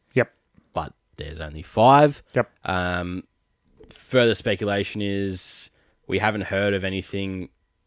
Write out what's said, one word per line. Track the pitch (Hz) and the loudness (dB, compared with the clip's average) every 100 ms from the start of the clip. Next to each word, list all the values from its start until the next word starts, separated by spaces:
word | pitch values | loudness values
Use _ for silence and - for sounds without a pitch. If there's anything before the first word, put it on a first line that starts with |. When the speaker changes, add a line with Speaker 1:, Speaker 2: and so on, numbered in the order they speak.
| _ | _
Speaker 1:
Yep. | - 117 _ _ _ _ | 0 0 _ _ _ _
Speaker 2:
But | - - - _ - | -10 -10 -14 _ -14
there's | 76 78 | -12 -10
only | 78 76 | -12 -12
five. | - - 120 143 151 143 _ | -6 4 6 8 6 2 _
Speaker 1:
Yep. | - 120 _ | -4 -4 _
Speaker 2:
Um, | - 92 90 90 87 90 - _ _ _ _ _ - | -4 -2 -2 -4 -4 -8 -12 _ _ _ _ _ -20
further | - - 127 120 | -20 0 4 4
speculation | 110 117 98 104 101 101 107 | 2 -2 -2 0 -2 -2 -4
is | 101 98 98 92 - - - _ _ _ - | -4 -2 -2 -4 -6 -8 -12 _ _ _ -4
we | 92 | 0
haven't | 107 107 | 0 -2
heard | 92 95 101 | -4 0 0
of | 98 | 0
anything | 95 95 92 98 98 95 90 _ _ _ | -2 -6 -6 -6 -6 -8 -10 _ _ _